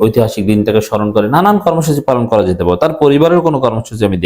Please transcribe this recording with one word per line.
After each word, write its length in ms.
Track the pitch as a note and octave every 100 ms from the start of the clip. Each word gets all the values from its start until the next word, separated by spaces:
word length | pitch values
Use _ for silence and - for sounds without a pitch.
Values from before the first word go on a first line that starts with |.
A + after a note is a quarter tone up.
ঐতিহাসিক 440 | A2 A#2+ G#2+ - G2+
দিনটাকে 340 | G#2+ G#2 G#2+
স্মরণ 280 | G#2+ G#2+ G#2
করে 140 | G#2+ G#2
নানান 280 | D3 G3 G#3
কর্মসূচি 420 | F#3 D#3+ D#3 D3
পালন 240 | C3+ B2 A#2
করা 160 | G#2+
যেতে 200 | F#2 F2+
পারে, 140 | F2 F2
তার 100 | D#3
পরিবারের 460 | D#3 D3 C#3+ E3 F3
কোনো 180 | D#3+ C#3+
কর্মসূচি 420 | B2+ A2+ - A2+
আমি 140 | G#2 F#2